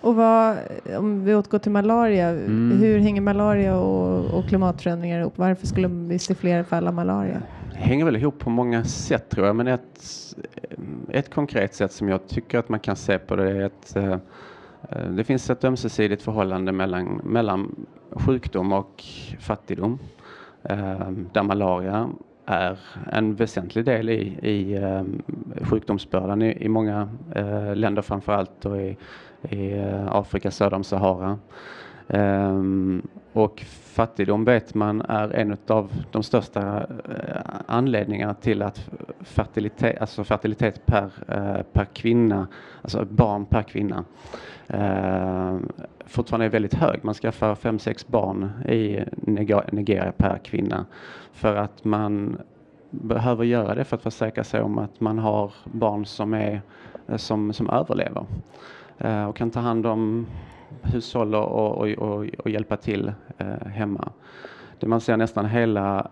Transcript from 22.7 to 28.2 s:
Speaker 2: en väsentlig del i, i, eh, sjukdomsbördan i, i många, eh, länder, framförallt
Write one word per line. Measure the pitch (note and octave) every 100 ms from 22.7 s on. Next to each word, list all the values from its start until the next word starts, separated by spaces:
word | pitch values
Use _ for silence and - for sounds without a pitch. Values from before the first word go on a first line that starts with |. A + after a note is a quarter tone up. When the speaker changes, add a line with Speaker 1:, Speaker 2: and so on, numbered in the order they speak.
| F#2+ - - -
Speaker 2:
en | G#2+ A2 G#2
väsentlig | A2+ - F2+ A2 A#2
del | A#2 A2+
i, | A2+ G2+ -
i, | G#2+ G#2 F#2+ G2+
eh, | G2 F#2+ F#2+ - - - - - -
sjukdomsbördan | A2 - G2+ - F#2 F#2+ G2+
i, | A2+ - G#2+
i |
många, | A2 A2 G#2 G#2 A2+ - -
eh, | G2+ G#2 G#2 G2+
länder, | G#2+ G2+
framförallt | G2 G2+